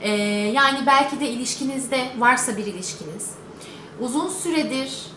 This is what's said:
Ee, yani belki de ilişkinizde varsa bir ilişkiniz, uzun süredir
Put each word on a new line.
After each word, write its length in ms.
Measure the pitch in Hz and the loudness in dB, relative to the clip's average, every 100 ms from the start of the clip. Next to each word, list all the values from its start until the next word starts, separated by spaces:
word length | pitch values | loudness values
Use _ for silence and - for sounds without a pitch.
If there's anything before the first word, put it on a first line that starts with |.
Ee, 60 | 208 208 208 208 208 | 0 0 2 2 2
yani 240 | 254 277 269 233 | 4 4 4 6
belki 340 | 269 285 294 | 6 6 0
de 80 | 285 | -2
ilişkinizde 800 | 240 247 - 269 269 269 262 254 220 | -2 -4 -2 -2 -2 0 -2 -2 2
varsa 380 | 240 254 - 208 | 4 4 2 -2
bir 100 | 214 | -4
ilişkiniz, 640 | 180 180 151 156 - - - - - - - - - | -6 -8 -8 -10 -10 -10 -12 -16 -16 -16 -16 -16 -6
uzun 280 | 240 277 349 | -2 0 -2
süredir 760 | - 349 320 220 262 269 - - | -2 0 0 2 -2 -4 -8 -12